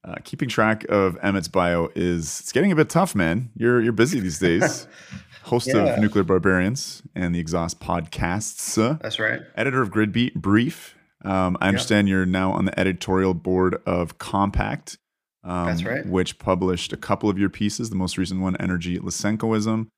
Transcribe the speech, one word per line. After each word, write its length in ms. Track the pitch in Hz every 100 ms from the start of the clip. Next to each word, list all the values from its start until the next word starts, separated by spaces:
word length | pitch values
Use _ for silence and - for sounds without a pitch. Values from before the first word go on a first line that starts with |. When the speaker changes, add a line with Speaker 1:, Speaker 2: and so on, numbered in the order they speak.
Speaker 1:
Uh, 100 | - -
keeping 260 | - - 135
track 360 | - 110 110 -
of 300 | 104 95 82
Emmett's 280 | 95 98 82
bio 420 | 95 87 85 82 -
is, 420 | 87 87 78 -
it's 140 | -
getting 180 | 127 196
a 60 | 156
bit 120 | 151
tough, 280 | 165 185 104
man. 340 | 82 90 127 -
You're, 240 | 117 123
you're 120 | 113
busy 280 | 107 123 147
these 180 | 92 78
days. 480 | 90 85 - - - - - -
Speaker 2:
<laughs> 260 | - -
Speaker 1:
Host 240 | - 120 127
Speaker 2:
Yeah. 120 | 120
Speaker 1:
of 200 | 101 104
Nuclear 240 | 104 104
Barbarians 800 | 90 95 95 92 92 131 - - - -
and 180 | 90
the 60 | 87
Exhaust 400 | 80 85 82 -
podcasts. 1200 | - 87 80 - 85 92 107 - - - 110 156
Speaker 2:
That's 180 | - -
right. 220 | 110 123 - -
Speaker 1:
Editor 260 | 123 131
of 80 | 110
Grid 220 | 104 107
Be-, 180 | 95 127 -
Brief. 580 | 92 104 127 - - _ _ _
Um, 340 | - 95 92 92
I 40 |
Speaker 2:
Yep. 40 | 95
Speaker 1:
understand 380 | 98 - 104 101
you're 160 | 95
now 280 | 92 92 92
on 140 | 95 95
the 120 | -
editorial 560 | 95 87 - 92 95
board 480 | 90 - 92 92 -
of 340 | - 90 85 -
Compact, 800 | - 98 101 - 101 - - - _ _ _ _
um, 240 | 90 90 87
Speaker 2:
That's 160 | 85
right. 240 | 92 131 -
Speaker 1:
which 320 | 90 90 -
published 540 | - 92 92 87 -
a 40 | -
couple 320 | - 101 104
of 80 | 95
your 140 | 98
pieces, 400 | - 104 - 117
the 60 | 95
most 200 | 92 -
recent 240 | 92 92
one, 160 | 92 92
Energy 420 | 92 90 87 90
Lysenkoism. 880 | 92 - 104 107 113 110 107 110 113